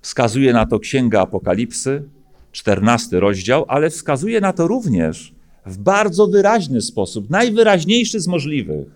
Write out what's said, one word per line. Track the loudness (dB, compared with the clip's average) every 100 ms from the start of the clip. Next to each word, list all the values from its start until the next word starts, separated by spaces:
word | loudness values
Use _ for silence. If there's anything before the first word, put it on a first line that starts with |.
Wskazuje | -10 -2 0 2 2
na | 4 2
to | 0
Księga | -2 0 2 2
Apokalipsy, | 0 -2 -2 -2 -2 -6 -4 -6 -8 _ _ _ -20
czternasty | -8 -2 2 2 0 0 0
rozdział, | 0 0 0 0 0
ale | 0 -2
wskazuje | -4 -4 -4 -2 0
na | 0
to | 0 0
również | 0 0 0 0 -4 -14 -20 _ _ -16
w | -4
bardzo | 0 2 2 2 4
wyraźny | 4 4 2 0 -4
sposób, | -4 -4 -4 -6 -4
najwyraźniejszy | 0 0 4 4 4 4 2 2 -2
z | -2
możliwych. | -2 -2 -4 -4 -8 -8